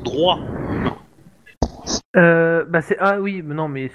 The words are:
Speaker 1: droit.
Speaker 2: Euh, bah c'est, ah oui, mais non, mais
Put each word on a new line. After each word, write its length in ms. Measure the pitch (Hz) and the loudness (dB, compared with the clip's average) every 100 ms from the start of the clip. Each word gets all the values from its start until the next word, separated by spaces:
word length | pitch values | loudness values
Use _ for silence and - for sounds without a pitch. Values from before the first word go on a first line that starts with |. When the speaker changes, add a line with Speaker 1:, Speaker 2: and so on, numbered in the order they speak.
Speaker 1:
droit. 340 | 123 139 180 160 - - - - - - - _ - _ - _ - - - - - 180 | -6 0 0 0 -6 -8 -6 -4 -4 -6 -16 _ -20 _ -20 _ -6 -6 -8 -8 0 4
Speaker 2:
Euh, 480 | 170 165 165 165 165 | 6 6 4 2 0
bah 140 | 170 | -2
c'est, 160 | - 185 | 0 0
ah 220 | 196 202 | 2 0
oui, 220 | 196 190 | -2 -6
mais 100 | 151 | -6
non, 140 | 151 156 | -6 -4
mais 220 | 135 131 | -4 -6